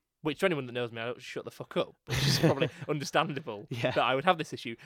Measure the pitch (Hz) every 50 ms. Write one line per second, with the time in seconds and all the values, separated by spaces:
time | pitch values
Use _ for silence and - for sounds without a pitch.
0 | _ _ _ _ - 156 143 - - 196 170 143 131 123 117 123 123 117 117 113
1 | 113 120 123 - 131 - - 139 - - - - 113 - - 185 - - - _
2 | _ - 123 131 131 139 131 123 - 156 - 135 131 - - - - - 151 151
3 | 135 - - 156 156 156 151 127 160 - 107 101 107 - 135 117 120 127 120 151
4 | 135 117 131 135 135 190 180 156 147 - - 117 - 120 117 - -